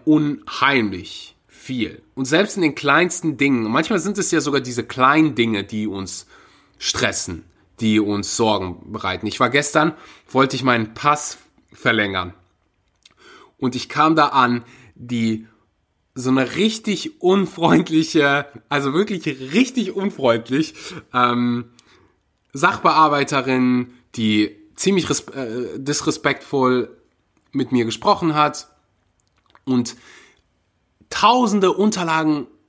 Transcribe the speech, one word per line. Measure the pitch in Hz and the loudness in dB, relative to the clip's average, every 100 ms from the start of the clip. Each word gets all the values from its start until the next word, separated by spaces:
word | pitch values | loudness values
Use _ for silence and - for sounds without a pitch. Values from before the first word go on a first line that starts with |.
| - | 2
unheimlich | 151 147 143 - - 135 139 107 92 - - - _ _ | 2 2 -4 -8 0 2 4 0 -4 -12 -16 -20 _ _
viel. | - - 131 104 - _ - | -20 -10 -6 -6 -8 _ -10
Und | 131 | 0
selbst | 156 208 202 | 0 0 0
in | |
den | 160 - | -2 0
kleinsten | 143 147 180 - 165 131 | 0 2 2 -2 -4 0
Dingen, | 139 127 | 2 2
manchmal | 110 127 - 208 | 2 0 0 -2
sind | 170 202 | -2 -4
es | 180 | -2
ja | 165 | 0
sogar | 143 139 | 0 -2
diese | 127 120 | -2 -6
kleinen | 110 - 131 151 156 120 | -6 0 4 4 4 2
Dinge, | 117 104 | 0 0
die | 101 107 107 | -4 -6 -6
uns | 98 92 - - - _ _ _ _ | -6 -10 -12 -16 -20 _ _ _ _
stressen, | - - 113 - - 80 - _ _ - | -6 -2 -2 -2 -6 -10 -14 _ _ -4
die | 110 107 | 0 2
uns | 104 101 98 - | 2 -2 -4 0
Sorgen | 113 104 92 87 - | 0 0 -2 -10 -12
bereiten. | 107 95 92 107 | -8 -6 -6 -6
Ich | - | 0
war | 123 | 0
gestern, | 139 147 160 160 - - - _ | 2 0 2 0 -2 -14 -20 _
wollte | 131 135 131 | 0 0 0
ich | |
meinen | 127 120 110 | 0 0 -2
Pass | - 147 147 - - - _ _ | -2 0 0 -2 -12 -20 _ _
verlängern. | - 127 113 104 95 90 92 _ _ _ _ _ _ _ _ - - - _ | -4 0 0 0 -4 -6 -10 _ _ _ _ _ _ _ _ -20 -20 -20 _
Und | 127 123 | -6 -4
ich | - | -6
kam | 147 156 160 | 0 2 4
da | 147 | 2
an, | 139 123 120 117 - - - | 2 2 0 -6 -20 -20 -20
die | 120 120 113 110 110 _ _ _ _ _ _ - | -6 -2 -2 -2 -8 _ _ _ _ _ _ -6
so | 127 | 0
eine | 131 123 123 | 0 0 0
richtig | 214 220 - 180 - - | 0 -2 -4 -6 -6 -4
unfreundliche, | 180 196 180 - 165 160 170 160 156 160 143 143 139 - - | 2 2 0 0 4 4 4 0 2 2 2 2 -2 -12 -6
also | 147 139 | -2 0
wirklich | 147 214 190 156 | 0 0 -2 -6
richtig | 131 131 170 262 - 190 185 | -8 -2 0 2 0 -4 -4
unfreundlich, | 196 - 131 117 113 135 156 - - 165 - | -6 0 2 2 0 -2 -2 -8 -16 -16 -6
ähm, | 127 123 120 120 120 117 _ _ _ _ _ _ _ _ | 0 0 2 0 -2 -6 _ _ _ _ _ _ _ _
Sachbearbeiterin, | 139 170 208 175 156 156 143 139 143 127 131 127 123 123 - _ - | -2 0 2 2 6 6 4 0 -2 0 2 2 0 -2 -10 _ -2
die | 110 107 107 - - - | 2 2 2 -2 -16 -4
ziemlich | 190 196 151 | 0 2 2
res-, | - - | -2 -6
äh, | 135 123 120 117 90 | -10 -8 -8 -8 -8
disrespektvoll | 135 147 - 151 147 135 - 143 127 127 110 - _ _ _ _ _ | -6 -4 -2 -2 -2 -4 -4 0 2 2 -2 -10 _ _ _ _ _
mit | 135 127 | -6 -2
mir | 127 117 | 0 0
gesprochen | 113 202 202 165 | -2 -2 0 0
hat | 151 151 - - _ _ _ _ _ _ _ _ _ | 0 0 -2 -14 _ _ _ _ _ _ _ _ _
und | - 123 113 - - - - _ _ _ _ _ _ _ _ | -2 0 0 -6 -20 -20 -20 _ _ _ _ _ _ _ _
tausende | - 208 247 233 208 185 | 2 4 4 2 2 2
Unterlagen | 180 214 196 170 160 156 151 - _ | 2 0 0 -2 0 0 -2 -6 _